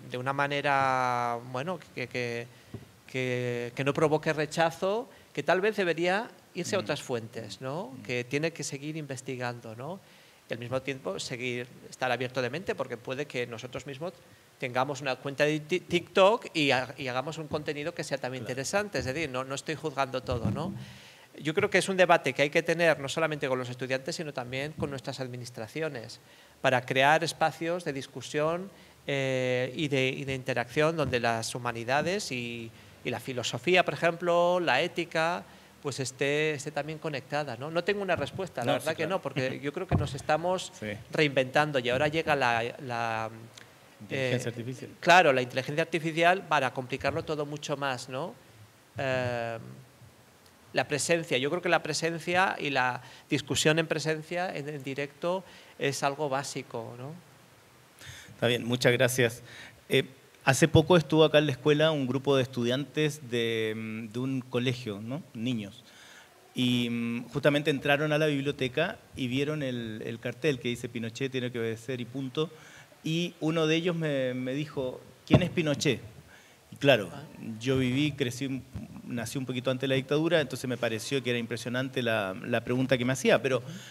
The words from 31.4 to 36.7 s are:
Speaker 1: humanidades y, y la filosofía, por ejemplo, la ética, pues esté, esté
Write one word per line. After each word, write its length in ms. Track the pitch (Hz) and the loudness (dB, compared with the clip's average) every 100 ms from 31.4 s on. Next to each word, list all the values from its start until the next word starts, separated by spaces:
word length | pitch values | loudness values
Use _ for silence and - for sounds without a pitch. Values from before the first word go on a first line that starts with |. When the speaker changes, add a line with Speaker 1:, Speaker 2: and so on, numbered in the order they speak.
| 113 127 | -2 -4
Speaker 1:
humanidades 760 | 120 117 117 143 160 208 - | -4 -4 0 2 2 -2 -4
y, 400 | 123 120 117 113 - - - 139 | -6 -6 -8 -12 -16 -20 -10 -4
y 40 | |
la 100 | 113 | -4
filosofía, 640 | - 123 - 127 180 180 165 | -4 -4 -4 -2 4 4 4
por 80 | |
ejemplo, 640 | 143 170 170 175 175 175 180 | 2 0 0 0 2 4 2
la 220 | 156 127 | 2 2
ética, 600 | 175 175 160 165 160 190 - - - - | 0 -4 -4 0 0 -2 -8 -20 -20 -10
pues 180 | 143 131 | -8 -4
esté, 540 | 123 - 139 147 156 147 | -6 -2 0 2 0 -2
esté 160 | 151 | -4